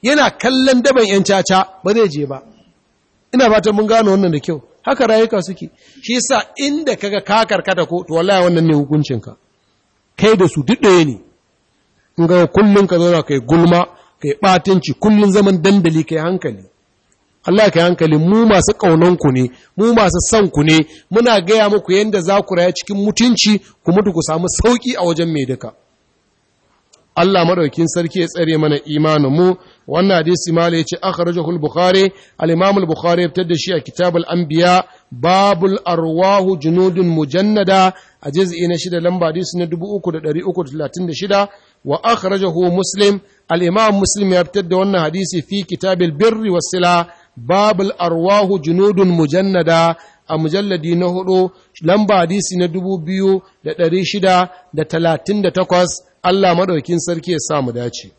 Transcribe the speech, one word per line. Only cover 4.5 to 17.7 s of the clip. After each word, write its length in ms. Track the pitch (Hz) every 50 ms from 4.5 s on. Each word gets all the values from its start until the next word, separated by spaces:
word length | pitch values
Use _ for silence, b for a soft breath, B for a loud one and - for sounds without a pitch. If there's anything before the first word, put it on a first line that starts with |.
| 170 143 - _ _ _ _
Haka 240 | - 269 254 262
rayuka 360 | 220 220 220 226 220 233 202 175
suke. 280 | - 190 - 170 160 _ b b b b 277 b
Shi 100 | - 240
yasa 320 | 247 - - 269 220 202 - -
inda 400 | - 277 285 285 302 320 285 220
kaga 240 | - - 202 196 202
ka 240 | 190 - 202 220 226
karkata 400 | 220 214 185 - - 190 180 160
ko, 180 | 135 165 175 180
to 100 | - 156
wallahi 300 | 165 170 190 202 190 180
wannan 200 | 180 175 165 165
ne 80 | 160 156
hukuncinka. 580 | 147 147 139 151 151 147 - 131 113 - - 107 _ _ _ _ _ _ _ _ _ _ _ _ _ _ _ _ -
Kai 180 | 175 214 220
da 100 | 190 185 165
su 140 | - 160 135
duk 180 | 120 226 - -
ɗaya 220 | 208 185 175 165
ne. 140 | 147 120 95 - _ _ _ _ _ _ _ _ _ _ _ _ _ _ _ _ _ _ -
In 80 | 170
ga 200 | 165 180 180 175
kullun 400 | 151 - 185 208 208 202 202 196
ka 100 | 185 180 170
zauna 240 | 170 175 175 160 147
kai 180 | - 147 135
gulma, 400 | 117 117 156 165 170 175 175 175 180 - b b b b b b -
kai 100 | 143 139 - -
ɓatanci, 500 | 196 185 180 - 196 190 185 - - 139 _
kullun 320 | - 214 214 208 208 202 185
zaman 280 | 214 202 196 185 180 156
dandali 400 | 196 196 202 175 165 160 160 156
kai 140 | - 160 160
hankali. 460 | 156 170 185 180 - 147 110 98 95 _ _ _ _ _ _ _ _ _ _ _ _ _ _ _ _ -
Allah 220 | 170 202 214 202